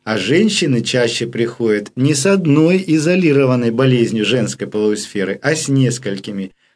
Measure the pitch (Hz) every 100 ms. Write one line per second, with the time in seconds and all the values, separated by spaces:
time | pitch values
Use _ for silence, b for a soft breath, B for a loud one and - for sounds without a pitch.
0 | - 110 92 156 214 208 165 120 117 127
1 | 120 117 117 113 117 - 113 104 101 -
2 | 135 143 196 196 170 143 160 185 185 156
3 | 151 185 170 143 135 127 120 117 135 123
4 | 110 110 104 127 104 - 98 107 107 107
5 | - 104 95 98 139 160 - 135 127 120
6 | 104 98 - 101 98 _ _